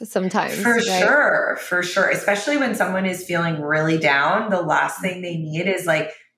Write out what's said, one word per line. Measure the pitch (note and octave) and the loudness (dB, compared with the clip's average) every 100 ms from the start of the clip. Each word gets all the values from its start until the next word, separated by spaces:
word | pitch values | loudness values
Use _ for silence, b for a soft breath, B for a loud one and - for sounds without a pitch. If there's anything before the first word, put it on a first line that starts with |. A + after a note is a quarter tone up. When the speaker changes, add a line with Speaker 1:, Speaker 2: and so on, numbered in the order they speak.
Speaker 1:
sometimes, | A3+ F#3+ F#3 G#3 - C#3 | -4 -2 0 0 0 0
Speaker 2:
For | G#3+ | 2
Speaker 1:
right? | A#3 | 2
Speaker 2:
sure, | - F#3 G3+ C#4 A#3+ - - - | 2 2 4 4 4 2 -2 -4
for | - F3+ | -4 -4
sure. | F3 - F3 | -2 0 2
Especially | - - G3+ D4 D4 | 0 0 0 0 0
when | B3+ G#3 | 0 0
someone | F#3 F#3+ F#3+ | -2 0 -2
is | F3 - | -4 -4
feeling | E3+ E3+ D#3 | -2 -2 -2
really | D3 D#3 D#3 D#3+ | 0 0 2 2
down, | D3+ C#3 D3+ G3 A3+ | 2 2 2 0 0
the | F#3 | -2
last | D#3+ D3 - - | 0 0 0 -2
thing | F3+ F3+ | -6 -6
they | F3+ E3+ | -6 -6
need | D#3 D#3 F#3 | -4 -4 -2
is, | F#3 F3 | -2 0
like, | D#3 D#3 B B | 0 0 B B